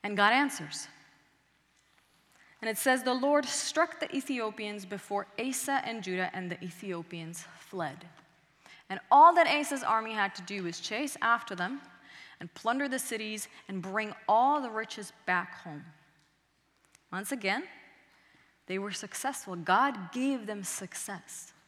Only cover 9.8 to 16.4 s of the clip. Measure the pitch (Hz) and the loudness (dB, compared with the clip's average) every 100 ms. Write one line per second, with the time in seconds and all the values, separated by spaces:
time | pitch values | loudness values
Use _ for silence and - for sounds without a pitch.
9.8 | - 220 220 214 196 190 180 202 175 170 | 0 0 0 0 -2 -2 -8 -6 -6 -6
10.8 | - 214 285 - 226 233 - 180 180 277 | -6 -4 -4 -2 0 0 0 -6 -4 -6
11.8 | - - - - - - 175 - 220 254 | -12 -20 -20 -20 -20 -16 -16 -4 -2 0
12.8 | 277 254 262 226 214 214 - - - 190 | 0 -2 -4 -6 -6 -8 -10 -16 -10 -8
13.8 | 180 202 214 208 - 220 262 294 254 220 | -4 -4 -4 -6 2 4 6 2 -2 -6
14.8 | 220 - 202 - - 180 185 - 175 147 | -8 -10 -14 -10 -2 0 -2 -12 -12 -12
15.8 | - - _ _ _ _ | -14 -20 _ _ _ _